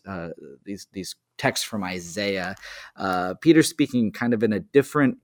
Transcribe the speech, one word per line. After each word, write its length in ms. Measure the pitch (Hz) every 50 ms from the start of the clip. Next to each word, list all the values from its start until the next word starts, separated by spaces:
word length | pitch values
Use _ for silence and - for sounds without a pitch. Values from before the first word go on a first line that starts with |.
| -
uh, 220 | 95 98 87 85 82 - - 78 69 69 64 _
these, 220 | 98 101 92 - -
these 240 | - 98 90 - - _ _ _ _
texts 280 | - - 131 120 - -
from 180 | - - 104 95
Isaiah. 720 | 92 92 90 85 87 82 101 101 101 98 95 87 90 98 - - - - - - - -
Uh, 380 | - 98 95 92 90 90 92 92
Peter's 320 | - - 160 160 160 151
speaking 440 | - - - 147 - - 123 113 104
kind 220 | - - 123 120 120
of 100 | 104 117
in 100 | 110 107
a 60 | 95
different 580 | 85 - - 139 139 - - 151 139 127 117 -